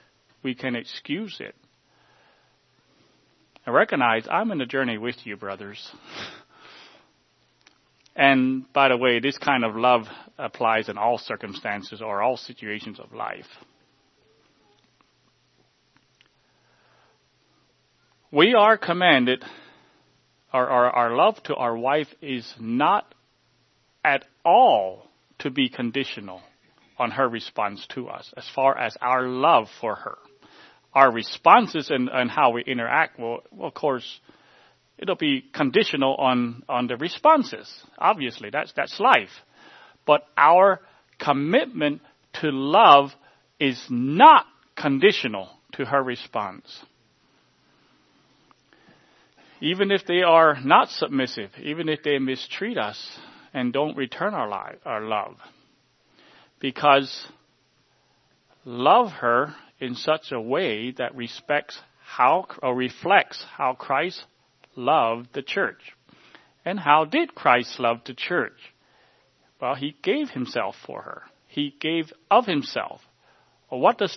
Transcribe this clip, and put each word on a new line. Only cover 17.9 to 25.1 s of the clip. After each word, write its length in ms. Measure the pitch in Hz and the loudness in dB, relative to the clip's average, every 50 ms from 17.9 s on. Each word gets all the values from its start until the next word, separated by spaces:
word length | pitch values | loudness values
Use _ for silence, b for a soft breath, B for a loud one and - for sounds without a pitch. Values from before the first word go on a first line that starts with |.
| _ _ _ _ _ _ _ _ | _ _ _ _ _ _ _ _
We 240 | 151 143 170 226 247 | 4 6 6 6 8
are 240 | 220 208 220 220 208 | 6 6 6 4 2
commanded, 640 | - - 170 180 180 175 147 131 123 127 127 127 - B B B B B B B B B B B B B B B _ _ _ _ _ - - | 0 -4 -2 2 4 4 4 4 4 2 0 -2 -4 B B B B B B B B B B B B B B B _ _ _ _ _ -4 -2
or, 100 | 131 127 | -2 0
or 260 | 135 131 123 123 123 | 2 2 2 2 4
our 240 | - 120 120 117 117 | 4 2 0 2 2
love 280 | 131 175 220 214 - - | 4 4 2 2 -2 -8
to 100 | - 143 | -8 -6
our 220 | 135 127 117 117 | -4 -2 -4 -4
wife 320 | 117 120 131 147 156 147 - - _ | -2 -2 0 0 0 -2 -4 -12 _
is 280 | - 139 131 120 113 - - 120 | -10 -8 -8 -8 -8 -12 -18 -14
not 560 | 113 113 117 127 147 170 196 208 - _ - _ _ _ _ _ _ _ _ _ _ _ _ _ _ _ _ _ | -8 -4 -2 0 2 2 2 0 -2 _ -20 _ _ _ _ _ _ _ _ _ _ _ _ _ _ _ _ _
at 220 | - 151 139 - - _ _ _ | 0 0 0 0 -2 _ _ _
all 640 | - 170 185 240 254 208 131 104 95 95 92 - - _ | 0 4 6 6 6 6 4 2 0 -2 -6 -12 -20 _